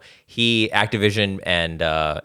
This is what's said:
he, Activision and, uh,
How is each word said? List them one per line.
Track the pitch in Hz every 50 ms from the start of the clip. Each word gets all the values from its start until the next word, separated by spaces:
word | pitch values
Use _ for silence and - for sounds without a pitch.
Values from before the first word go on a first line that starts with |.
| - - - - _ _
he, | - - 117 117 117 113 110 107 -
Activision | 104 107 107 - 107 101 104 101 110 104 98 95 95 -
and, | - 90 87 85 82 82 80
uh, | 85 80 78 78 78 78 76 - -